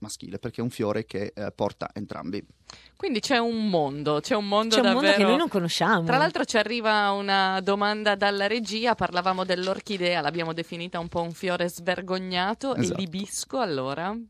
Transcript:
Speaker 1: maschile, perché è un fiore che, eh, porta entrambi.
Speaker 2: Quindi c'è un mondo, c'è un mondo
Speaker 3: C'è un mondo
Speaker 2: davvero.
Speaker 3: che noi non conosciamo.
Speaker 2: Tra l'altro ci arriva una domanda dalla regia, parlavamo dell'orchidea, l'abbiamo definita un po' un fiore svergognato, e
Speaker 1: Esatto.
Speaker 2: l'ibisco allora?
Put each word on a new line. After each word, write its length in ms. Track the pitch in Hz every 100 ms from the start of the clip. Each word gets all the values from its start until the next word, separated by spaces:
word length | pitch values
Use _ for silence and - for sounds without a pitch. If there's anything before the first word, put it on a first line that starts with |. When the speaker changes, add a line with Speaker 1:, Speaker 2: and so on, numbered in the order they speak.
Speaker 1:
maschile, 400 | 107 - - 98
perché 200 | 120 -
è 40 |
un 60 | 120
fiore 340 | - 107 107
che, 280 | 113 95 101
eh, 200 | - 98
porta 340 | - 101 - -
entrambi. 500 | - 101 76 - 101 - _ - - - -
Speaker 2:
Quindi 240 | 403 226
c'è 180 | - 254
un 300 | 233 226 214
mondo, 500 | 180 143 143 151 151
c'è 140 | 151
un 140 | 220 208
mondo 260 | 202 226
Speaker 3:
C'è 60 | 220
un 80 | 220
mondo 140 | 233
Speaker 2:
davvero. 200 | 196 202
Speaker 3:
che 60 | 196
noi 100 | 277
non 100 | 330
conosciamo. 560 | 202 170 - 175 214
Speaker 2:
Tra 120 | 165 254
l'altro 280 | 311 330
ci 120 | 277 226
arriva 560 | 208 240 220 214 202
una 480 | 196 202 196 190 190
domanda 560 | 190 202 202 214 214 202
dalla 320 | 202 202 202
regia, 480 | 233 214 214 240 220
parlavamo 480 | 175 175 180 185
dell'orchidea, 760 | 185 180 185 196 - 196 175 175
l'abbiamo 320 | 147 170 165
definita 460 | 160 165 170 175 175
un 100 | 170
po' 140 | 175
un 100 | 170
fiore 360 | 160 185 175 175
svergognato, 1080 | - 175 180 180 185 185 180 185 226 277
e 60 | 254
Speaker 1:
Esatto. 180 | 180 175
Speaker 2:
l'ibisco 640 | 190 170 196 - - 262
allora? 540 | 220 139 131 139 175 220 226